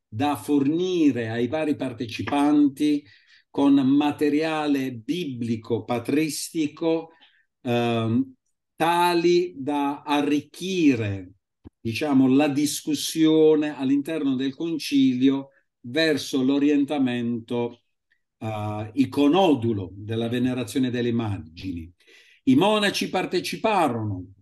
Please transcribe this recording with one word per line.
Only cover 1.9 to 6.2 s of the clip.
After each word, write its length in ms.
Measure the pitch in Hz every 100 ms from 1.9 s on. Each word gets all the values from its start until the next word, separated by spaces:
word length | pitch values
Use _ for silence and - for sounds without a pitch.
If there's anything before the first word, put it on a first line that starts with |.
| 117 117 - 104 143 147 151 143 139 151 147 - _ _ _ _
con 260 | - 143
materiale 1160 | 139 131 143 147 139 147 147 160 156 147 139 131
biblico, 920 | 117 110 170 151 120 117 113 - 113
patristico, 1300 | - 123 - 147